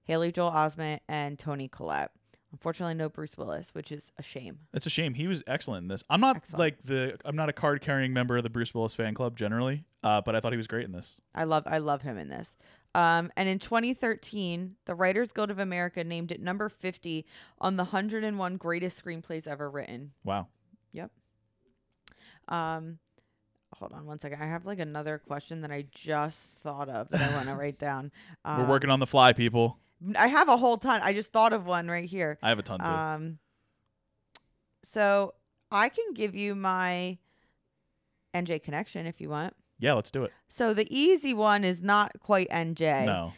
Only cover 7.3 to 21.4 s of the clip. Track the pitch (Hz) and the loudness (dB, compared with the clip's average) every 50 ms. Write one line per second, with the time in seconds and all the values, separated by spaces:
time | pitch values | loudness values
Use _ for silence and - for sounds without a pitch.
7.3 | 147 156 156 151 143 - - 147 143 139 - 156 139 135 131 131 131 127 127 123 | -4 -2 -2 -2 -2 0 2 2 2 2 0 0 0 0 2 2 2 0 0 2
8.3 | 123 120 117 113 117 120 117 - - 117 113 110 - - 113 110 107 - 127 117 | 2 0 0 0 -2 -2 -2 -2 -2 -2 -2 -2 -2 -2 -2 -2 -2 -2 -2 -4
9.3 | 117 - 107 104 110 117 123 131 143 147 160 _ _ _ - 107 107 104 101 117 | -2 -2 -2 0 0 0 0 0 -2 -4 -6 _ _ _ 2 4 4 4 4 2
10.3 | 110 110 110 117 127 117 110 - 110 113 117 101 90 87 - - - _ _ _ | 2 2 2 0 -2 -2 -4 -4 -4 -4 -4 -6 -8 -10 -12 -14 -18 _ _ _
11.3 | - - 165 160 160 151 151 - 156 156 151 147 143 135 131 143 120 92 76 69 | -4 -4 0 2 2 0 0 0 -2 0 0 0 -2 -2 -4 -6 -8 -8 -8 -10
12.3 | 67 - - - - _ _ _ _ _ _ _ - 175 170 165 165 170 170 175 | -10 -12 -12 -14 -18 _ _ _ _ _ _ _ 2 4 4 4 4 4 2 -2
13.3 | - - 190 190 190 190 - - 233 226 233 247 262 - 262 226 214 - - - | -2 0 0 0 0 -2 -2 0 0 0 2 0 -2 0 0 -2 -2 -2 -6 -10
14.3 | - 208 190 175 170 170 185 185 190 _ _ - 175 170 185 185 190 214 247 220 | -8 -6 -4 -4 -4 -6 -8 -10 -12 _ _ -8 -2 2 2 2 4 2 0 -2
15.3 | - - 214 202 208 190 202 185 180 175 175 175 - 180 165 170 170 170 170 165 | -2 -2 -2 -2 -2 -2 -2 -2 -2 -2 -2 -2 -2 -4 -6 -4 -4 -4 -4 -6
16.3 | 175 - - 180 185 202 214 214 - _ - 185 180 - - 170 160 160 156 _ | -6 -6 -4 -4 -4 -2 -4 -6 -6 _ -8 -8 -8 -6 -8 -6 -6 -6 -6 _
17.3 | - - - - _ - - 185 196 185 180 175 - 190 208 214 220 226 220 214 | -16 -20 -20 -20 _ -4 -2 -2 0 0 -2 0 0 0 0 0 -2 -2 -2 -2
18.3 | 208 196 185 180 185 180 - 170 170 175 180 180 - - - 180 170 165 - - | -4 -2 -4 -4 -4 -4 -2 -2 -2 -2 -2 -4 -6 -8 -10 -10 -10 -10 -8 -8
19.3 | 170 160 156 156 143 139 147 143 139 143 127 - 120 120 143 143 - _ - 98 | -8 -8 -8 -8 -8 -8 -8 -8 -6 -8 -8 -8 -10 -12 -14 -14 -16 _ -6 -4
20.3 | 98 101 90 - _ _ _ _ _ _ _ _ - - 180 226 _ _ _ _ | -4 -4 -4 -8 _ _ _ _ _ _ _ _ -14 -14 -14 -14 _ _ _ _
21.3 | _ _ | _ _